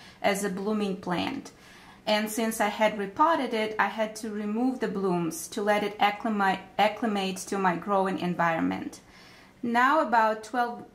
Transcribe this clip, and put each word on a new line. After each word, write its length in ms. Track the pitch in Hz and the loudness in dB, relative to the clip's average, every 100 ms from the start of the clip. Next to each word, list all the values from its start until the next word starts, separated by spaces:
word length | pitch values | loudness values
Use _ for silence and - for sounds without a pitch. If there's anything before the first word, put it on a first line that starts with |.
| - - | -20 -4
as 220 | - 196 | 0 0
a 60 | 202 | -2
blooming 480 | 190 196 214 202 185 | -2 -2 0 0 -4
plant, 540 | 185 175 - - - - - - - - - | -4 -2 -2 -6 -10 -18 -20 -20 -20 -8 0
and 240 | 214 214 | 0 0
since 300 | 226 226 220 | -2 -2 0
I 100 | 208 | 0
had 280 | 208 214 214 | 2 2 2
repotted 560 | 196 240 311 320 247 | -4 2 4 4 0
it, 220 | 220 214 214 | -2 -2 0
I 100 | 202 | 0
had 280 | 220 214 - | 0 -4 -4
to 140 | 220 | -8
remove 480 | 208 208 214 254 254 | -6 -2 0 0 0
the 80 | 208 | -2
blooms 600 | 196 190 175 165 160 - | 0 0 0 0 -4 -8
to 120 | - | -2
let 220 | 208 208 | 2 2
it 140 | 202 - | 0 2
acclima-, 600 | 202 208 233 208 196 185 - - | 0 0 -2 0 2 0 -2 2
acclimate 600 | 214 214 233 202 190 185 - | 2 2 -2 0 -2 -4 -4
to 100 | 196 | 0
my 180 | 185 170 | 0 0
growing 440 | 202 196 190 185 | 0 2 2 0
environment. 800 | 180 175 170 165 - - - - - - - - - - | -2 0 0 2 0 -2 -8 -12 -20 -20 -20 -20 -20 -8
Now, 400 | 240 233 254 311 | 0 4 4 4
about 420 | 285 226 220 220 | 4 4 4 0
twelve 400 | - 247 240 - - | -4 -2 -2 -4 -14